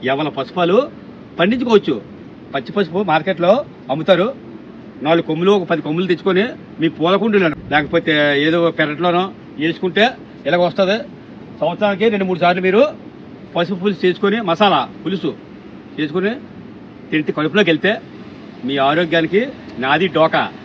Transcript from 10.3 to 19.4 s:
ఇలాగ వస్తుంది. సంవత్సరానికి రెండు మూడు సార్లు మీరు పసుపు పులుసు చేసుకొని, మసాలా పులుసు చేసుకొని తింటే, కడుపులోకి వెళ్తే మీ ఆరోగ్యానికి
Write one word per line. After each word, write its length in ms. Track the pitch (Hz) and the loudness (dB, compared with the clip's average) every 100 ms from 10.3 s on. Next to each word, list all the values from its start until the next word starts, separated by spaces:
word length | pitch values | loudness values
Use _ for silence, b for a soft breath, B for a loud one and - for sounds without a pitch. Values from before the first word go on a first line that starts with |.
| - - | -10 -2
ఇలాగ 140 | 175 | 2
వస్తుంది. 380 | 175 160 190 214 240 - - - - - | 2 2 0 0 -4 -16 -18 -18 -18 -4
సంవత్సరానికి 480 | 160 175 208 196 220 | -4 0 0 2 2
రెండు 160 | 208 | 2
మూడు 140 | 185 180 | -2 2
సార్లు 240 | 175 180 | 2 2
మీరు 220 | 185 190 294 - - - - - - 170 | 2 4 4 0 -16 -18 -20 -18 -8 -4
పసుపు 180 | 170 | -2
పులుసు 320 | 190 196 190 185 | -2 -2 0 0
చేసుకొని, 340 | 175 202 214 | 2 0 0
మసాలా 500 | 202 165 208 151 151 - 156 | -2 2 4 4 -2 -8 -6
పులుసు 300 | 185 151 113 - - - - - - | -4 -4 -8 -14 -20 -20 -20 -18 -6
చేసుకొని 340 | 151 160 190 254 - - - - - - - | -4 -2 -2 -4 -12 -18 -18 -18 -20 -20 -4
తింటే, 220 | 156 151 | -2 -2
కడుపులోకి 380 | - 151 175 180 | -2 0 2 4
వెళ్తే 300 | 156 190 226 - - - - - - | 4 2 -2 -6 -20 -18 -18 -20 -10
మీ 120 | 123 139 | -6 0
ఆరోగ్యానికి 720 | 135 151 175 165 160 180 | 2 2 2 0 2 2